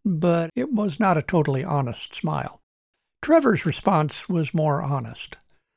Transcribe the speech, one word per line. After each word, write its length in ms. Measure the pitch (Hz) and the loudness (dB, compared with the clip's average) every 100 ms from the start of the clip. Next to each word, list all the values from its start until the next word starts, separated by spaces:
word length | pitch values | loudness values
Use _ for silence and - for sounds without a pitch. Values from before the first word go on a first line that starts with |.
but 460 | 208 160 175 170 165 | -2 0 2 0 -2
it 160 | - 269 | -4 -2
was 300 | 226 208 143 | 0 -2 0
not 160 | 202 160 | 2 2
a 60 | |
totally 420 | - 175 147 135 | 2 2 2 0
honest 500 | 131 143 127 - - | 0 -2 -2 -6 -12
smile. 460 | - 160 151 - - _ _ _ _ _ - | -6 -4 -4 -6 -12 _ _ _ _ _ -8
Trevor's 420 | - 320 277 185 | 4 4 4 0
response 640 | 165 - - 170 151 - - | -2 -2 2 2 0 -4 -4
was 260 | 175 151 | -2 0
more 280 | 160 156 143 | 0 0 0
honest. 560 | 139 139 113 120 - - _ _ _ | -2 -4 -6 -12 -16 -18 _ _ _